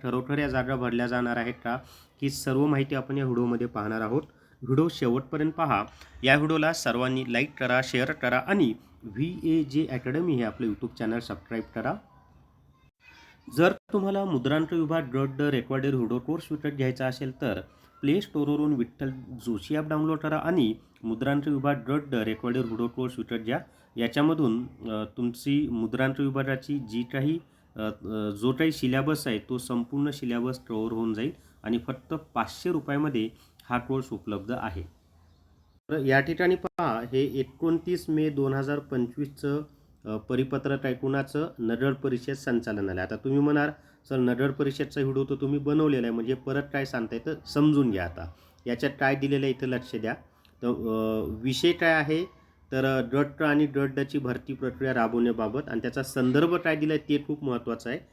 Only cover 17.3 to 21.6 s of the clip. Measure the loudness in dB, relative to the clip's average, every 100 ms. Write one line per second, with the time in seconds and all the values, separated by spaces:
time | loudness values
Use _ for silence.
17.3 | -4 -2 -2 -6 -18 -20 -4 0 0 0
18.3 | -2 0 2 2 2 -2 -4 -6 -6 -12
19.3 | -10 -4 -4 -2 -4 0 0 0 0 0
20.3 | -2 2 4 4 2 -8 _ -4 -2 2
21.3 | 2 2 0